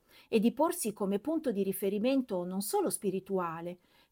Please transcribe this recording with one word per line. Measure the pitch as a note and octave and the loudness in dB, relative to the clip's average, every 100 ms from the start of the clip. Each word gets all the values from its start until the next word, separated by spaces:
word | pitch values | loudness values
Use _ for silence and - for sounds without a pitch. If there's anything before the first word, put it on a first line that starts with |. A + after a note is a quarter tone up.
| _ - - | _ -20 0
e | A3 | 2
di | A3+ | 4
porsi | - D#4+ E4+ A3 | 4 2 2 -4
come | G3+ G3 G3+ | -2 -2 0
punto | C#4+ D#4+ D4 | 0 -2 0
di | G3+ | 0
riferimento | G3 F#3+ G3 G#3 A#3+ C4+ B3+ F#3 | 0 0 0 0 2 2 0 -4
non | F3+ F#3+ | -4 -4
solo | G3+ G#4 D4+ | 0 0 0
spirituale, | - G3 F#3 F#3 F#3+ E3+ E3 E3+ F3+ _ _ _ | 0 -2 -4 -2 -2 -2 -6 -10 -12 _ _ _